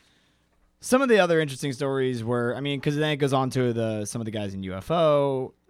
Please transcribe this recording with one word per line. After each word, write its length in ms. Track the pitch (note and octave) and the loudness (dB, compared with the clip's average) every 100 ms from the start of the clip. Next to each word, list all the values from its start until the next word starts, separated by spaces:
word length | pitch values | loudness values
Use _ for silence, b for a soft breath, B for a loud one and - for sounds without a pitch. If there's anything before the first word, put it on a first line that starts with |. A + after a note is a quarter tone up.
| _ _ _ _ _ _ _ _ | _ _ _ _ _ _ _ _
some 220 | - B3 | 0 2
of 80 | C4+ | 4
the 100 | G#3 | 4
other 200 | F3 E3 | 6 4
interesting 320 | D3+ C3 C#3+ | 2 -2 -6
stories 500 | B2 C#3 C3+ C3 A#2+ | -4 -2 0 0 -2
were, 320 | A2+ A#2+ A#2+ A#2+ | -2 0 0 -2
I 60 | |
mean, 180 | C#3+ C#3 | -4 -2
'cause 160 | D3+ D3 | -2 0
then 160 | D3+ | 0
it 60 | D3 | 0
goes 160 | C#3 | 0
on 160 | C3+ C3 | 2 0
to 220 | B2+ B2 | 0 0
the, 320 | A#2 A2+ G#2+ G#2 | 0 -2 -2 -4
some 160 | A#2+ | -6
of 40 | A2 | -6
the 60 | |
guys 220 | G#2+ G2+ | -6 -6
in 100 | G2 | -6
U 100 | F#2+ F#2+ | -6 -8
F 140 | - | -2
O, 640 | E3+ D#3+ D3 C#3 C3 C3 - _ | 2 4 4 2 0 -4 -12 _